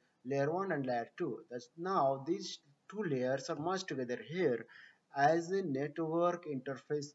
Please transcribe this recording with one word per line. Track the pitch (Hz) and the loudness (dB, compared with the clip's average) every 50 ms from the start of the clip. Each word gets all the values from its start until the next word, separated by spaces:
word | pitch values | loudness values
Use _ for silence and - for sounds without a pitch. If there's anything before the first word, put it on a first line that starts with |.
| _ _ _ _ - | _ _ _ _ -6
layer | 123 139 135 139 147 | -2 0 2 2 2
one | 165 185 196 190 | 2 0 0 0
and | 165 143 131 | 0 0 0
layer | 127 120 120 117 - - | 0 0 -2 -2 -4 -6
two. | - 120 - 110 - - - | -6 -4 -4 -4 -6 -8 -10
That's | 120 123 - - - | -10 -10 -10 -10 -10
now | 165 170 185 196 180 139 135 135 135 139 | -6 -2 0 2 4 4 4 2 2 0
these | 156 180 196 190 - - - _ _ _ _ _ - | -2 -2 -2 -4 -10 -12 -14 _ _ _ _ _ -12
two | - 208 214 | -6 -4 -2
layers | 170 139 127 123 127 135 135 - - | 0 0 2 2 2 0 0 -2 -4
are | 165 | -4
merged | 143 151 175 190 185 190 - | -2 -2 -2 -2 -2 -2 -4
together | 156 131 127 117 123 117 - | -4 -4 -2 -2 -4 -6 -6
here | - 156 185 180 143 120 113 113 - - - - - _ _ _ _ - | -6 -2 2 2 2 2 0 -4 -10 -18 -20 -20 -20 _ _ _ _ 0
as | 139 139 151 165 170 165 170 | 4 6 6 6 4 2 0
a | 190 196 | 0 0
network | 196 160 131 131 143 151 147 - 165 156 160 170 175 175 175 170 - | 0 0 0 0 -2 -2 -2 -2 -2 0 2 4 4 4 2 0 -4
interface | 156 143 131 123 139 135 123 - - 151 147 143 143 - | -6 -6 -6 -4 -6 -8 -6 -4 -2 -2 -2 -4 -6 -10